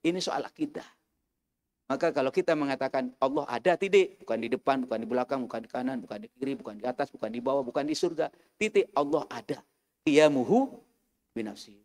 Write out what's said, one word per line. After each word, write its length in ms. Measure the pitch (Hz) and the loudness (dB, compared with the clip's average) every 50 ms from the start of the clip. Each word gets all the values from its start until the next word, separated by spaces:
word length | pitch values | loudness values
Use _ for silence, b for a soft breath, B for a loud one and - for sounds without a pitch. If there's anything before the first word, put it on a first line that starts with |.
Ini 160 | - 165 175 185 | -2 -2 0 0
soal 240 | 175 - - 143 | -2 -4 -4 -4
akidah. 480 | - - - - 156 147 - - - - _ _ _ _ _ _ _ _ _ _ _ _ _ _ _ _ _ _ _ | -6 -6 -8 -6 -6 -6 -6 -8 -14 -14 _ _ _ _ _ _ _ _ _ _ _ _ _ _ _ _ _ _ _
Maka 240 | - 131 135 - 165 | -6 -4 0 0 0
kalau 240 | 151 147 131 135 - | 2 2 0 0 2
kita 240 | 190 175 - 165 151 | 0 2 2 2 2
mengatakan 560 | 147 139 135 127 135 135 - 135 127 127 - - | 0 -2 -2 -2 -2 -2 -2 -2 -2 -4 -2 0
Allah 240 | - 135 139 156 143 | 0 0 0 0 -2
ada, 320 | - 123 117 - 180 175 165 | -2 -4 0 2 2 2 2
titik, 400 | 196 196 190 202 185 - - - - | 2 4 6 6 6 4 0 -10 -6
bukan 160 | - 113 113 | -4 -4 -4
di 80 | 113 117 | -2 -2
depan, 320 | 127 117 - - 135 135 123 123 | -4 -2 0 2 0 0 0 -2
bukan 80 | - 110 | -4 -4
di 80 | 113 | -4
belakang, 400 | 110 120 123 123 - 139 131 123 | -2 0 0 0 0 -2 -4 -4
bukan 160 | 117 - 113 | -6 -8 -8
di 80 | 117 - | -10 -8
kanan, 320 | - 127 127 127 131 123 | -8 -6 -4 -4 -6 -6
bukan 240 | - - - 104 107 | -8 -10 -12 -14 -14
di 80 | 113 _ | -16 _
kiri, 240 | - 131 135 139 131 | -8 -6 -6 -6 -6
bukan 240 | - 117 107 104 | -8 -12 -12 -8
di 40 | 101 127 | -8 -6
atas, 240 | 120 - 143 - - | -4 -4 -6 -6 -6
bukan 160 | - - 107 | -8 -8 -8
di 80 | 113 120 | -6 -4
bawah, 240 | 120 131 135 143 | -2 -2 0 0
bukan 240 | 131 120 - 151 139 | -2 -2 -4 -4 -2
di 80 | 151 156 | -2 -2
surga, 400 | 143 - 170 165 156 156 143 - b b b b - | -2 -2 -2 -2 -2 -4 -6 -6 b b b b -4
titik, 320 | 214 214 - 202 185 - - - | -4 0 2 2 2 4 4 2
Allah 240 | 147 143 151 156 - - | 2 2 0 -2 -2 -2
ada. 320 | - - - - 143 - - _ _ _ _ _ _ _ | -8 -12 -8 -8 -8 -10 -10 _ _ _ _ _ _ _
Qiyamuhu 640 | - 156 143 147 156 151 147 131 123 107 190 247 277 269 - - - _ _ _ _ _ _ _ _ _ - 117 | 0 4 6 8 8 8 6 4 2 4 4 2 2 0 -4 -12 -20 _ _ _ _ _ _ _ _ _ -10 -8
binafsi. 400 | 110 107 104 - - - 101 101 _ | -8 -8 -10 -14 -18 -20 -20 _ _